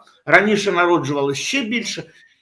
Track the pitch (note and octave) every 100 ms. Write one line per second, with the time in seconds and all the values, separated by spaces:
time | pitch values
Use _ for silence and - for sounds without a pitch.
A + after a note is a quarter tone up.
0 | - _ C#3+ F3 G#3 G3+ G3+ F3 F3 E3
1 | C3+ C#3+ C#3 C3+ - C4+ G#3+ A#3 - E3
2 | - - _ _